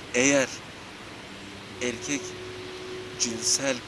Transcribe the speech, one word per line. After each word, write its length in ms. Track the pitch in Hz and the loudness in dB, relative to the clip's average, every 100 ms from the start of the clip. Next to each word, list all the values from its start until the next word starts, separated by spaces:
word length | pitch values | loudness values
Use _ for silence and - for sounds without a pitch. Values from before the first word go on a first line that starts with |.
| - | -2
eğer 340 | 123 135 139 127 - - - - - - - - - - - - - | 4 8 8 6 0 -10 -12 -12 -12 -12 -12 -12 -12 -12 -12 -10 -4
erkek 380 | 123 113 147 143 - - - - - - - - - - | -2 -2 0 -2 -2 -6 -8 -8 -8 -8 -8 -8 -6 0
cinsel 560 | - 113 - - 135 123 | 0 2 4 4 4 2